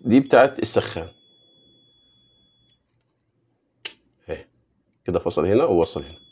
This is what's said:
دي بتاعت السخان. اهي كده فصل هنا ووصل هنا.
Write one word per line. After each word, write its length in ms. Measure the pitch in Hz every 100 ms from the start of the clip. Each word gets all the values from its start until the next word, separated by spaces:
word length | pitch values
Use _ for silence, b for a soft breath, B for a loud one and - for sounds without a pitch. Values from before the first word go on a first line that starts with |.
دي 200 | - 120
بتاعت 380 | 135 127 135 -
السخان. 500 | - - - - 82 - _ _ _ _ _ _ _ _ _ _ _ _ _ _ _ _ _ _ _ _ _ _ _ _ _ _ - - _ _ -
اهي 180 | 80 - _ _ _ _ _
كده 140 | - 85
فصل 280 | - 82 85
هنا 180 | 107
ووصل 380 | 165 90 82 -
هنا. 160 | 73 80 _